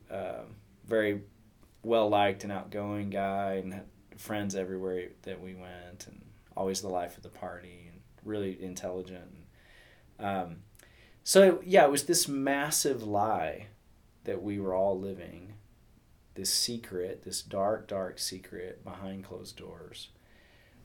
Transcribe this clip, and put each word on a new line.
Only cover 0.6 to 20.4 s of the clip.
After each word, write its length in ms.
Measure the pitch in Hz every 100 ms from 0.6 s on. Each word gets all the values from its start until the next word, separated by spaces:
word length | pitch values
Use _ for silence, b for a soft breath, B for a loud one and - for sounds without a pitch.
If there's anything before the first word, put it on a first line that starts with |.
| - - -
very 360 | 110 107 101 - - - _ - -
well-liked 600 | 110 113 107 104 101 95
and 100 | 101
outgoing 560 | 98 - 104 104 104 101
guy 460 | 98 98 98 98 95
and 180 | 92
had 120 | 95 - - - -
friends 380 | - 107 101 95
everywhere 540 | 92 95 95 92 90 -
that 180 | 101 92
we 140 | 92 92
went 520 | 90 90 87 95 -
and 140 | - - - - -
always 260 | 95 95
the 80 | 101
life 280 | 90 87 -
of 60 |
the 60 | 87
party 580 | - 92 87 90 87 85
and 80 | 90 - -
really 380 | 107 107 98 92
intelligent. 640 | 92 90 95 92 90 92 85 - - b b b b b b -
And, 60 | 101
um, 300 | 98 87 82 - - b b b b
so, 380 | - 190 190 175 180
yeah, 180 | 185
it 80 | 147
was 120 | 143
this 240 | - 165 -
massive 760 | 139 139 139 151 - 147 123
lie 640 | 107 101 107 95 78 - - - - - - _
that 180 | - 95
we 180 | 98 101
were 140 | 95 92
all 240 | 98 92
living, 540 | 98 98 87 87 92 107 - - - - _ - _ -
this 180 | 95
secret, 720 | - - 120 - 90 92 -
this 180 | - 92
dark, 460 | - 98 98 110 -
dark 320 | 98 92 -
secret 640 | - 95 - 92 90 -
behind 400 | 95 92 98 95
closed 340 | 92 90 98 -
doors. 520 | 95 85 - - - b b b